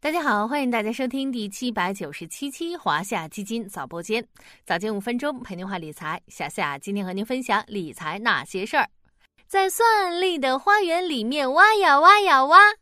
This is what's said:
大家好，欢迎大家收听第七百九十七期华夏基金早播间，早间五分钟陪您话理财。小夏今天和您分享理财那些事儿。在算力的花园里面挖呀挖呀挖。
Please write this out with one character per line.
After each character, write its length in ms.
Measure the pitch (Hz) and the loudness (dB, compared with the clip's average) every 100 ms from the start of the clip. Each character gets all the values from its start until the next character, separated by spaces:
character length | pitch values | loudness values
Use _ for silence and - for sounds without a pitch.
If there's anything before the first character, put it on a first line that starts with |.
| 285 | -2
大 60 | |
家 100 | 330 | -2
好， 240 | 294 214 214 | 0 0 0
欢 160 | 294 | -2
迎 80 | 262 | -2
大 140 | 233 | -2
家 80 | 214 | -4
收 120 | 233 | -4
听 280 | 254 262 269 | -4 -4 -6
第 160 | 247 208 | -6 -8
七 200 | - 247 | -6 -6
百 240 | 214 180 | -4 -4
九 200 | 196 165 | -4 -10
十 160 | 143 165 | -12 -14
七 200 | - 185 | -12 -12
期 280 | - 339 349 | -10 -10 -8
华 260 | - 151 | -2 -2
夏 240 | 190 202 160 | -2 -8 -8
基 160 | - | -12
金 260 | 196 226 202 | -8 -8 -8
早 160 | 202 | -12
播 160 | 131 170 | -12 -12
间， 240 | 170 220 233 _ - - | -6 -6 -6 _ -20 -20
早 140 | - 170 | -6 -4
间 160 | 214 | -4
五 60 | 208 | -6
分 180 | 202 240 | -4 -4
钟 240 | 285 262 | -4 -8
陪 140 | - 180 | -12 -12
您 100 | 185 | -10
话 120 | 190 | -10
理 140 | 160 | -10
财。 300 | 147 156 165 _ | -12 -10 -10 _
小 200 | - 147 | -12 -10
夏 300 | - 160 143 | -4 -4 -4
今 160 | 165 | -8
天 100 | 202 | -6
和 80 | 185 | -6
您 140 | 185 202 | -8 -6
分 160 | 254 | -6
享 180 | 247 214 - | -2 -2 -2
理 260 | 208 160 | -8 -10
财 240 | - 160 175 | -10 -10 -4
那 240 | 233 170 | -2 -2
些 200 | 143 190 | -2 -8
事 120 | 202 302 | -4 -2
儿。 120 | 240 _ _ _ _ _ _ | -4 _ _ _ _ _ _
在 200 | 392 381 | -2 0
算 520 | - 466 440 370 339 | 2 2 4 0 -2
力 180 | 370 330 | -2 0
的 220 | 262 262 | -2 -2
花 200 | 330 415 | 2 2
园 280 | 370 330 359 | 2 -2 -2
里 160 | 285 | -4
面 280 | 220 294 262 | -4 -2 0
挖 200 | 285 403 | 6 6
呀 240 | 440 370 277 | 6 4 6
挖 220 | 330 415 | 8 8
呀 240 | 392 277 | 6 4
挖。 120 | 269 339 415 427 | 8 8 8 6